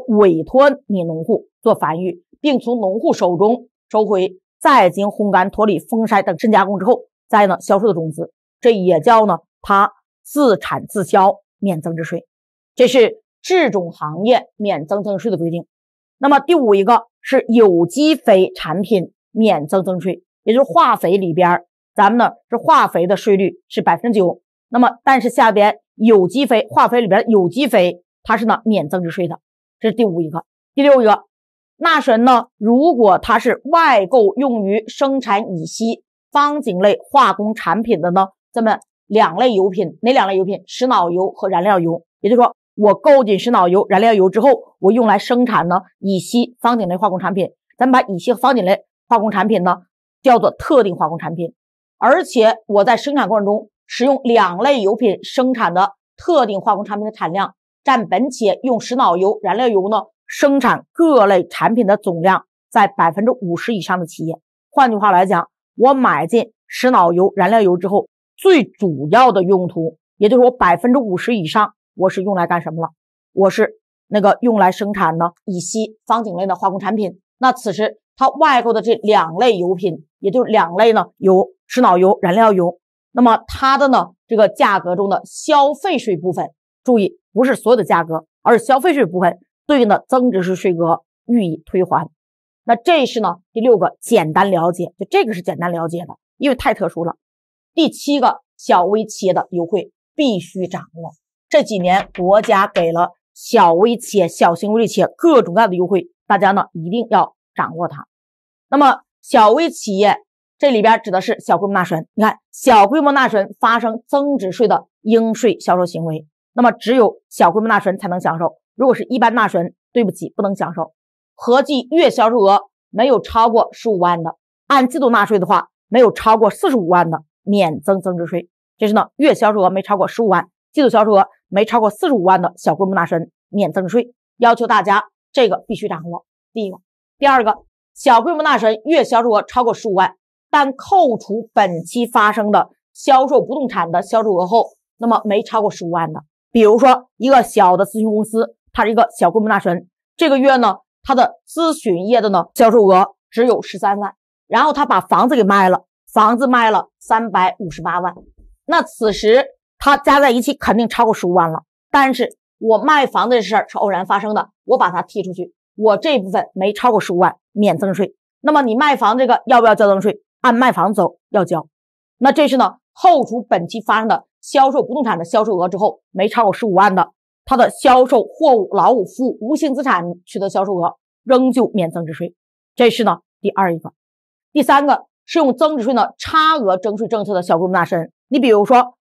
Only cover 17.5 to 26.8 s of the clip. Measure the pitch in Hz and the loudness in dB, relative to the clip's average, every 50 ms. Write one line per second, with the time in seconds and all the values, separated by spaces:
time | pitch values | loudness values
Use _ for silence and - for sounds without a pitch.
17.5 | 220 240 220 196 175 170 170 170 - 254 294 311 320 254 - - 202 185 185 - | 4 4 4 4 4 2 0 0 0 0 0 2 0 2 2 4 4 4 4 0
18.5 | - - - 165 156 185 202 175 226 185 165 - _ _ _ _ - 214 220 214 | -4 -6 -8 -6 -6 -4 -2 -2 -2 -2 -2 -4 _ _ _ _ -2 0 0 2
19.5 | 180 156 147 156 196 190 175 190 185 175 156 185 170 - _ _ _ _ - - | 0 -2 -2 -4 -4 -2 -2 -4 -6 -4 -6 -6 -8 -8 _ _ _ _ -2 0
20.5 | 220 254 277 262 - 339 320 254 220 190 - 196 190 202 190 170 156 175 180 175 | 2 2 2 2 2 2 2 2 0 0 0 0 0 0 -2 -2 0 0 2 2
21.5 | 175 - - _ _ _ _ _ _ - 202 202 226 240 220 180 - - _ _ | 0 -2 -4 _ _ _ _ _ _ 2 2 2 2 2 0 -2 -2 -8 _ _
22.5 | 233 233 - - 311 269 220 190 - 175 175 180 202 - - 220 196 190 196 175 | -8 -2 0 2 4 4 2 2 0 -2 0 0 -2 -2 0 0 0 2 0 -2
23.5 | - - _ _ - 226 175 190 170 - - 240 214 214 185 170 - - _ _ | -4 -8 _ _ -8 -4 0 0 0 0 -2 -2 0 0 0 0 -2 -6 _ _
24.5 | _ _ _ _ - 247 247 226 - - - 277 269 254 208 247 240 302 247 226 | _ _ _ _ -2 0 0 0 -2 -2 0 0 0 0 0 -2 0 2 2 2
25.5 | 196 208 202 214 214 - _ _ _ - 214 233 220 196 180 175 185 262 285 - | 4 2 2 2 0 -4 _ _ _ 0 2 4 4 4 4 0 -2 -2 0 0
26.5 | 247 214 - - - - | 0 0 -2 0 0 0